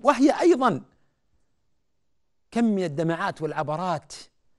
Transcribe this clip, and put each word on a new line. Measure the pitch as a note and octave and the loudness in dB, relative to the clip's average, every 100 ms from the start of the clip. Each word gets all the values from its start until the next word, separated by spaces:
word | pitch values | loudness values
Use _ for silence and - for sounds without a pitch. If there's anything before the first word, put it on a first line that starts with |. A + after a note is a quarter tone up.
وهي | C4+ B3 C#4+ - | 0 4 2 4
أيضا | F4 C4 B3 C#3 - _ _ _ _ _ _ _ _ _ _ _ _ _ _ _ _ | 2 4 2 0 -8 _ _ _ _ _ _ _ _ _ _ _ _ _ _ _ _
كم | A#3 A3+ | 0 0
من | G3 | 0
الدمعات | E3+ C#3+ E3 E3 G3 - | -2 -2 -2 -2 -4 -6
والعبرات | D#3 D3 D3 D#3 F#3 D#3 - - - _ _ | -6 -6 -6 -4 -4 -6 -8 -20 -20 _ _